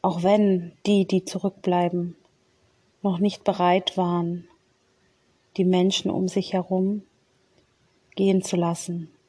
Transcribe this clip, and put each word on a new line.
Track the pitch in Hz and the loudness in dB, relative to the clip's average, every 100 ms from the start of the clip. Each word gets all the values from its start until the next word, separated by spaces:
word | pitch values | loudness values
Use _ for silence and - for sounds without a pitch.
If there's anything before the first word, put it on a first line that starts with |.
Auch | 185 170 | -2 0
wenn | 180 214 202 185 170 - - | 2 4 4 2 -2 -6 0
die, | 202 185 | 2 2
die | 190 185 | -2 -2
zurückbleiben, | - 196 - - 180 175 175 175 165 _ _ _ _ _ _ _ _ | -6 -6 -4 0 0 0 -2 -6 -10 _ _ _ _ _ _ _ _
noch | 202 175 | -4 0
nicht | 202 - | -2 0
bereit | - 180 180 185 185 - | -4 2 2 2 0 -2
waren, | 175 175 170 175 - _ _ _ _ _ _ _ _ _ _ - | -2 0 -2 -6 -12 _ _ _ _ _ _ _ _ _ _ -2
die | 180 | 2
Menschen | 185 185 190 - | 4 2 0 -4
um | 92 185 | -4 -2
sich | 202 185 | -2 -2
herum | 185 180 185 190 208 - _ _ _ _ _ _ _ _ _ _ - | -4 -2 -2 -2 -4 -10 _ _ _ _ _ _ _ _ _ _ -2
gehen | 196 190 | 2 2
zu | 185 175 | 0 -2
lassen. | 170 170 - 175 160 _ | 0 -2 -6 -8 -10 _